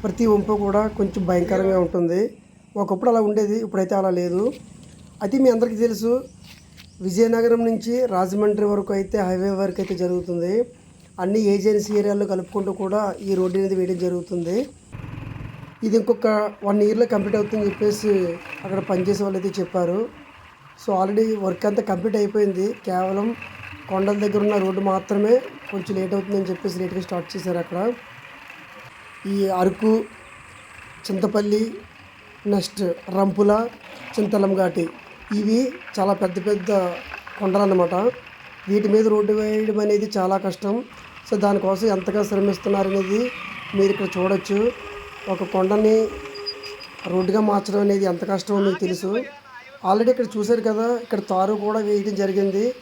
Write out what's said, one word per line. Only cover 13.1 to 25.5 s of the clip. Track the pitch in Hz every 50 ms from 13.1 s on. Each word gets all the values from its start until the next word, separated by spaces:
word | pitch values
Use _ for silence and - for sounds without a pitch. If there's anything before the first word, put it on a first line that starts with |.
| 180 - 208 196
ఈ | 196 185
రోడ్డు | 185 185 180 196
అనేది | 196 190 196 185
వేయడం | 180 180 185 175 180
జరుగుతుంది. | 180 175 175 175 - 180 180 170 165 180 220 285 - - - - - - - - - - - - - - - - - - - - - - - - 220
ఇది | 202 226
ఇంకొక | 208 208 233 - - 226 214 208 208 208 208 - - 202
వన్ | 202 208 208 208
ఇయర్లో | 226 214 240 233 226
కంప్లీట్ | 208 196 202 208 214
అవుతుందని | 208 208 - 214 208 202
చెప్పేసి | 190 - 214 208 208 208 - 214 202 190 185 170 165 175 - - - - -
అక్కడ | 196 190 190 175 -
పనిచేసే | 196 180 185 190 202 196 202
వాళ్ళు | 202 190 190
అయితే | 180 196 190 202
చెప్పారు. | 180 - - 185 180 170 180 202 226 - - - - - - - - - - - - - - - -
So | - 202 185
already | 190 190 208 208 226 220 220 208 196 190
వర్క్ | 175 180 - 208
అంతా | 208 170 - -
కంప్లీట్ | 196 180 175 220 196 214
అయిపోయింది. | 208 202 208 214 208 196 190 180 190 208 233 - - -
కేవలం | 185 180 185 190 190 196 202 226 233 - - - - - - - - - - -
కొండల | 190 190 196 196 208 208 208
దగ్గర | 208 202 208 202 208
ఉన్న | 208 202 190
రోడ్డు | 190 185 190 196 196 190
మాత్రమే | 190 196 - 208 202 208 214 240 523 539 -